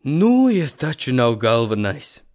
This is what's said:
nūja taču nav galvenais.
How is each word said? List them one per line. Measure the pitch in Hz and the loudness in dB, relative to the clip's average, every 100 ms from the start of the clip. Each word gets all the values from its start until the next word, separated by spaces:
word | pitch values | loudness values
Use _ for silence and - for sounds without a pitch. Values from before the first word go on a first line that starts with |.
nūja | 131 156 214 254 262 196 151 | -2 2 4 4 4 2 -2
taču | - 151 156 - | -6 -8 -6 -2
nav | 127 117 113 | 0 0 0
galvenais. | 117 117 117 107 104 - - - _ | 0 0 0 -2 -4 -6 -10 -14 _